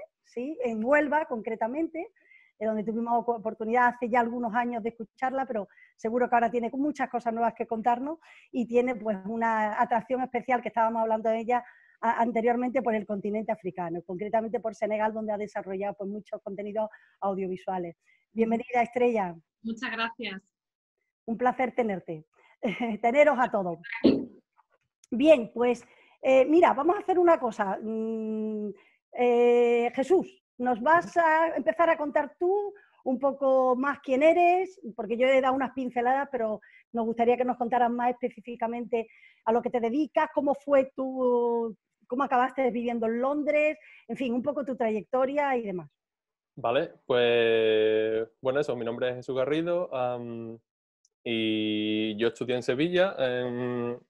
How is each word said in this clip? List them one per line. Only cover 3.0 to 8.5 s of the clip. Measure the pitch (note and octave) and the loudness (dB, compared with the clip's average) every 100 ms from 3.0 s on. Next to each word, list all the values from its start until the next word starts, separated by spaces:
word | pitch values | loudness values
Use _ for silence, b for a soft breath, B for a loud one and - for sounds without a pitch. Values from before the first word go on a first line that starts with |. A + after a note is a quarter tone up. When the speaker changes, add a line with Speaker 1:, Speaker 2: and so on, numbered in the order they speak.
| A#3 | 0
Speaker 1:
opo-, | A#3+ A#3 A#3 | 0 0 -4
oportunidad | A3 A3 A3 A#3+ B3 | -4 -6 -2 4 4
hace | A#3+ A#3+ | 2 -2
ya | A#3+ | 0
algunos | A#3 A#3+ A#3 A3 | 0 -2 -4 -2
años | A#3+ A#3+ | -2 -4
de | A3 | -6
escucharla, | A#3 A3+ - C4 C4+ C4+ | -8 -14 -6 -4 -4 -4
pero | A3+ G3 b b b | -6 -8 b b b
seguro | A3+ A#3 A#3+ | -2 0 2
que | A#3+ | 2
ahora | A#3 | 2
tiene | A#3+ A3+ | 0 -4
muchas | C4 D4 - C4 | -2 -2 -2 -4
cosas | A#3+ A#3 | -4 -4
nuevas | A3+ A#3 | 0 -2
que | A3+ A3 | -2 -6
contarnos | A3+ A3+ A#3+ C#4 E4 b b b | -2 0 0 -2 -10 b b b